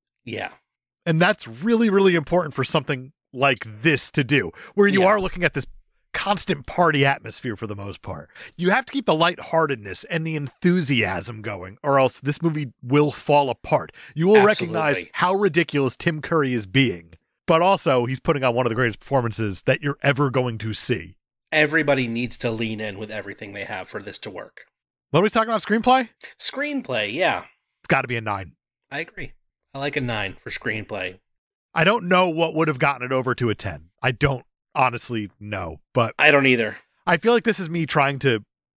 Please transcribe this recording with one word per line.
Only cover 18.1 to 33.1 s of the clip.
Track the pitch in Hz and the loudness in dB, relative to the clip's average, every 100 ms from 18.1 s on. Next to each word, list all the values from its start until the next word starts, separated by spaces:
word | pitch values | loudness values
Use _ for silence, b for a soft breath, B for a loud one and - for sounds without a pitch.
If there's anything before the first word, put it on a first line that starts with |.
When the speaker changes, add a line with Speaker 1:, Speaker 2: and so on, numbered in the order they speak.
| 131 | -2
Speaker 2:
putting | - 147 | -2 0
on | 127 | 0
one | 120 123 | 2 0
of | |
the | 113 | 0
greatest | 123 - | -2 -2
performances | - 139 117 107 107 92 | -2 0 0 -2 -4 -2
that | - 135 | -2 0
you're | 143 139 | -2 -2
ever | 139 135 139 | -2 0 0
going | 131 127 110 | 0 -2 -4
to | 110 | -4
see. | 104 - 107 82 - _ _ _ | -2 -2 -2 -6 -20 _ _ _
Speaker 1:
Everybody | 156 151 160 143 135 120 | 0 2 2 2 2 0
needs | 113 120 - | -4 -4 -4
to | 120 | -4
lean | 113 113 107 | -4 -4 -4
in | 107 98 | -8 -8
with | 107 | -10
everything | 107 98 95 101 | -10 -10 -14 -14
they | 101 | -12
have | 98 104 90 | -10 -10 -10
for | 104 | -12
this | 98 - | -10 -10
to | 110 | -10
work. | 95 - - - _ _ _ _ | -12 -16 -20 -20 _ _ _ _
Speaker 2:
What | 165 | 0
are | |
we | 208 | 2
talking | 226 220 | 0 0
about? | 226 | -2
Screenplay? | - 220 240 262 240 _ B - | -2 0 4 4 2 _ B -4
Speaker 1:
Screenplay, | - - 294 277 - 120 104 | -4 -2 -4 -6 -4 -2 -2
yeah. | 131 175 95 - _ _ _ | 0 0 -2 -6 _ _ _
Speaker 2:
It's | - | -2
gotta | 143 127 | -2 -2
be | 120 | -6
a | |
nine. | 110 98 92 - _ _ _ | -4 -6 -8 -18 _ _ _
Speaker 1:
I | 143 | -10
agree. | 165 - 151 - _ _ _ | -10 -12 -16 -16 _ _ _
I | 135 | -8
like | 143 143 | -6 -4
a | |
nine | 123 110 98 | -4 -4 -6
for | - - | -8 -8
screenplay. | - 117 107 98 101 92 92 _ _ _ _ _ | -6 -4 -8 -8 -8 -8 -10 _ _ _ _ _
Speaker 2:
I | 165 | 0
don't | 160 233 175 | 2 2 2
know | 180 185 | 2 4
what | 160 165 | 2 0
would | 156 160 | 2 0
have | 131 | 2
gotten | 147 135 | 0 0
it | 127 | -2